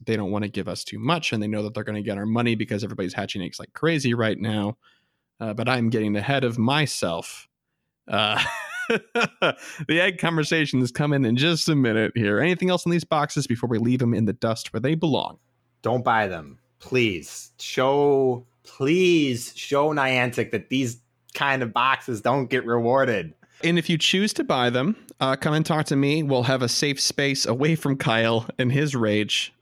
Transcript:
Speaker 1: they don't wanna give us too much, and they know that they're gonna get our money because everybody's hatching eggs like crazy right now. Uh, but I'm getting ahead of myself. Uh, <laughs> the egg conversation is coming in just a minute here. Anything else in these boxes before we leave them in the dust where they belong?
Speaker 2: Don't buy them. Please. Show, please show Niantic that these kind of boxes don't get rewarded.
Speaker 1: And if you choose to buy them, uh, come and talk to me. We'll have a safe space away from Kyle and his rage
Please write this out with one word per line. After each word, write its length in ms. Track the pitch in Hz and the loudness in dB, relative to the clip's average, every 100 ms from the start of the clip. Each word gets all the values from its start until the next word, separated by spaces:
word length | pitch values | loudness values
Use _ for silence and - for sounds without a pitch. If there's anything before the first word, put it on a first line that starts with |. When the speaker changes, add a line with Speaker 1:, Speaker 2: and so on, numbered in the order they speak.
| - | -4
Speaker 1:
they 120 | 110 | -2
don't 140 | 98 | -2
wanna 180 | 104 104 | -4 -4
give 180 | 98 92 | -6 -6
us 160 | 92 | -8
too 160 | - 104 | -10 -6
much, 320 | 123 170 - | -2 -2 -2
and 100 | 113 | -2
they 60 | 107 | -2
know 160 | 107 | -4
that 100 | 104 | -4
they're 100 | 110 107 | -6 -6
gonna 160 | 107 | -6
get 160 | 104 101 | -6 -4
our 80 | 107 | -2
money 300 | 113 117 110 | 0 2 0
because 280 | 107 104 | -2 -4
everybody's 300 | 101 104 90 | -4 -6 -6
hatching 280 | - 98 101 | -6 -6 -6
eggs 180 | 87 - | -8 -10
like 120 | - | -16
crazy 400 | - 160 160 131 | -2 0 2 0
right 240 | 117 110 92 | 2 0 0
now. 380 | 110 107 101 - _ _ _ _ _ _ | -2 -2 -2 -6 _ _ _ _ _ _
Uh, 140 | 113 | -8
but 160 | 107 120 | -4 0
I'm 200 | 127 113 | 2 2
getting 280 | 117 107 104 | 2 0 0
ahead 260 | 101 139 | 0 0
of 140 | 123 117 | 0 0
myself. 880 | 113 147 143 - 92 85 - - - _ _ _ _ _ - | 0 2 0 -2 -4 -4 -8 -16 -20 _ _ _ _ _ -4
Uh, 380 | 101 107 107 - - - - 719 | 0 0 0 -2 -6 -10 -8 -4
<laughs> 0 | 226 - 233 214 - 165 - - - 151 | -4 -2 -2 -2 0 -2 -2 -12 -10 0
the 120 | 160 | 2
egg 160 | 190 170 | 2 0
conversation 640 | - 165 147 160 147 131 | 0 0 0 0 2 0
is 100 | 123 | 0
coming 340 | - 147 139 117 | 0 0 2 2
in 100 | 123 | 2
just 320 | 160 160 - | 2 2 2
a 60 | 147 | 2
minute 360 | 120 110 110 117 | 4 2 0 0
here. 240 | 101 104 | 2 2
Anything 300 | 160 175 185 | 2 0 0
else 160 | 180 175 | 0 0
in 60 | |
these 120 | 170 | -2
boxes 440 | - 156 147 151 135 | 0 0 0 -2 -2
before 220 | 120 120 | -4 -2
we 80 | 113 | 0
leave 220 | 117 127 | 2 2
them 140 | 120 | 2
in 120 | 110 107 | 2 0
the 80 | |
dust 400 | - 113 110 - | 0 -2 -4 -6
where 60 | 110 | -4
they 160 | 131 160 | -2 0
belong? 420 | 165 120 50 - _ _ _ _ | 0 0 -2 -10 _ _ _ _
Speaker 2:
Don't 220 | 113 123 | -2 0
buy 240 | 123 113 101 | 2 2 2
them. 320 | 85 73 64 _ _ | -4 -10 -20 _ _
Please. 720 | - 127 113 85 - - - - | -2 2 2 0 -8 -16 -18 -16
Show, 840 | - - 131 143 143 135 131 123 - _ | -6 0 2 4 4 4 2 0 -8 _
please 880 | - - 139 180 180 170 139 120 - - | -20 -4 0 4 4 4 2 0 -6 -12
show 380 | - 143 151 | 0 2 2
Niantic 580 | 151 131 127 123 123 107 | 2 2 2 2 0 -2
that 180 | 107 - | -4 -2
these 320 | 131 123 120 _ _ _ | -2 -2 -6 _ _ _
kind 280 | - 139 131 | -4 0 0
of 120 | 120 | 0
boxes 480 | 117 131 131 - 110 | 0 2 0 -4 -2
don't 280 | 120 139 120 | 0 0 0
get 160 | 127 113 | -2 0
rewarded. 680 | 120 117 135 127 104 82 - _ - | 0 2 2 2 0 -4 -12 _ -4
Speaker 1:
And 140 | 165 170 | 0 0
if 120 | 156 | 2
you 80 | 160 | 0
choose 360 | - 190 208 | 2 2 0
to 100 | - | -2
buy 260 | - 135 123 | 0 2 2
them, 260 | 127 156 220 - - | 2 0 -2 -10 -4
uh, 160 | 135 131 | -2 0
come 180 | 160 | 0
and 120 | 156 156 | 0 2
talk 200 | 156 - | 0 2
to 80 | 139 | 2
me. 280 | 139 156 | 2 0
We'll 200 | 143 127 | 0 0
have 180 | 123 131 | 2 0
a 80 | 117 | 0
safe 300 | - 147 135 | 0 0 0
space 460 | - - 139 135 - | -2 0 0 0 0
away 300 | 120 156 160 | 0 2 0
from 220 | 139 135 | 0 0
Kyle 500 | 131 113 113 113 - - | 2 4 4 2 -2 -2
and 140 | 123 | 0
his 240 | 139 147 131 | 2 0 0
rage 580 | 107 104 107 - - - | 2 2 0 -2 -4 -12